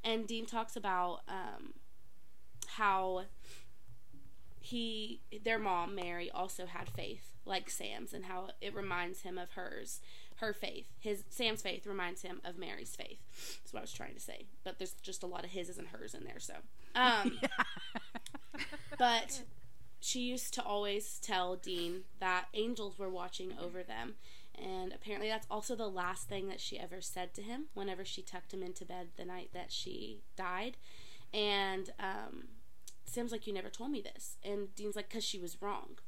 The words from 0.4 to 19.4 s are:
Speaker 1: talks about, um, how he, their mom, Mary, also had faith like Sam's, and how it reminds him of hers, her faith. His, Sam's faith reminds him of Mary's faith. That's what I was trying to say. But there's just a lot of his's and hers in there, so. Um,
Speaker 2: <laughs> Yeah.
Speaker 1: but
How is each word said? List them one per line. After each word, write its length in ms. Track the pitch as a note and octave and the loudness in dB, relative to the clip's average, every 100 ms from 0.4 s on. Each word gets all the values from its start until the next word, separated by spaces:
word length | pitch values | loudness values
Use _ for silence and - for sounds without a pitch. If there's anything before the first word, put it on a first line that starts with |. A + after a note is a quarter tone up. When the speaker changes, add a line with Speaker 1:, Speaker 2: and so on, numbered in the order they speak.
| A3+ | 0
Speaker 1:
talks 300 | A#3 A3+ A#3+ | 0 0 0
about, 440 | G3+ F#3 F3+ E3+ - | 2 4 4 2 -2
um, 460 | F#3+ F3+ - - - - - - - - - - - - | -2 -2 -4 -4 -4 -4 -4 -4 -4 -4 -4 -4 -4 -4
how 580 | - G#3+ F#3+ F#3 F#3 F#3+ - - - - - - - - - - - - - | 2 4 6 4 2 0 -4 -2 -4 -4 -4 -4 -4 -4 -4 -4 -4 -4 -4
he, 640 | - A#3+ A#3 A3 G#3+ A#3 - G#3+ | -2 0 0 0 -2 -2 -4 0
their 160 | G#3+ A3+ | 4 6
mom, 360 | G#3+ F3+ F3 G3 | 6 4 4 0
Mary, 340 | F3 F3 F3 | 0 0 0
also 340 | - F#3 - F3+ | 0 0 0 -2
had 240 | - F3 | -2 -2
faith 440 | - E3+ - - - - | -2 -2 -2 -2 -2 0
like 240 | F#3+ - | 0 0
Sam's, 440 | - A2 G#2+ - | -2 -2 -2 -2
and 120 | E3+ F#3 | -2 -2
how 240 | F3+ F#3+ - | -2 -2 -2
it 160 | G3+ G3+ | -2 0
reminds 460 | G3 F3+ F3 F#3 | 0 2 0 -2
him 160 | F#3 F#3 | -2 -2
of 140 | F3+ | -2
hers, 500 | - F3+ - - - - - - - | -2 -2 -2 -2 -2 -4 -4 -4 0
her 140 | A3 | 0
faith. 340 | G#3 G3 - - - | 0 -2 -2 -4 -2
His, 240 | A3 G3+ - | 0 0 0
Sam's 320 | - A#3 G#3+ | 2 4 4
faith 240 | G3 F3+ G#3 | 0 0 0
reminds 340 | F#3+ F3 E3+ | 0 0 0
him 200 | F#3 F3+ | -4 -2
of 140 | - F3+ | -4 -4
Mary's 380 | F3 - - - | -4 -4 -4 -4
faith. 240 | - - - - - - | -4 -4 -4 -4 -4 -4
That's 80 | - | -4
what 60 | - | -4
I 40 | |
was 100 | - | -4
trying 220 | - - - | -2 -4 -4
to 40 | |
say. 260 | - - - - F#3+ | -4 -4 -4 -4 -4
But 120 | F3+ | -2
there's 140 | F#3 - | -2 -2
just 220 | - F#3 | -2 -2
a 40 | F3+ | -2
lot 180 | F3+ F3+ | -2 -2
of 60 | |
his's 260 | F#3+ F3 F3+ | -2 -2 -2
and 100 | - | -4
hers 260 | - - | -4 -4
in 100 | - - | -4 -4
there, 140 | - | -2
so. 160 | - - - - - A#3+ | -2 -4 -4 -4 2 8
Um, 440 | B3+ A3+ G#3+ - | 10 10 6 4
Speaker 2:
<laughs> 20 | |
Yeah. 1200 | B3+ B3+ - - - - - - - - - D4 - D4 - D4 | 2 4 2 2 -2 -2 -2 -2 -2 -4 -4 -2 -2 -2 -2 6
Speaker 1:
but 460 | B3 A#3 A#3 C4 | 8 8 4 -2